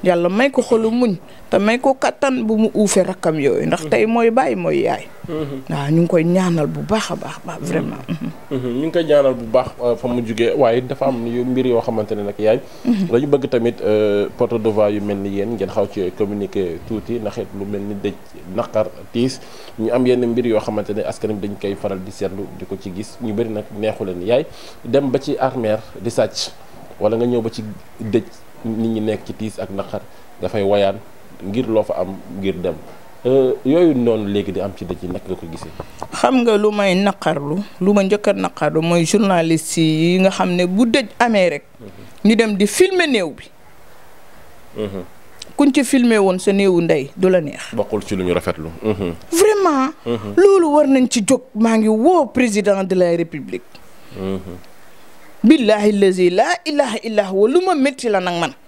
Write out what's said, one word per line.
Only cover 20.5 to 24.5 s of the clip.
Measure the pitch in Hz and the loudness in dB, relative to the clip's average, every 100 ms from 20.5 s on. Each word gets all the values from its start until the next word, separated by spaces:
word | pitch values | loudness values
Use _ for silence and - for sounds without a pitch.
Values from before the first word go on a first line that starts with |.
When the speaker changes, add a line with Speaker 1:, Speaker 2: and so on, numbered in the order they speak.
| 107 | 0
Speaker 2:
xamante | - 107 101 | 0 -6 -4
ne | 104 - | -6 -6
askan | - 107 | -6 -6
wi | 104 101 | -6 -6
dañ | 101 | -6
koy | 101 98 | -6 -6
faral | 104 98 | -6 -6
di | 92 | -10
seetlu, | - 98 95 92 95 | -8 -8 -6 -12 -12
di | 95 | -12
ko | 95 | -10
ci | - | -10
gis, | 90 104 - | -10 -12 -10
ñu | 120 | -6
bëri | 104 113 | -4 -4
nag | 107 104 107 | -4 -10 -4
neexu | 107 107 | -4 -4
leen, | 101 90 90 | -6 -6 0
yaay. | 123 156 | 0 0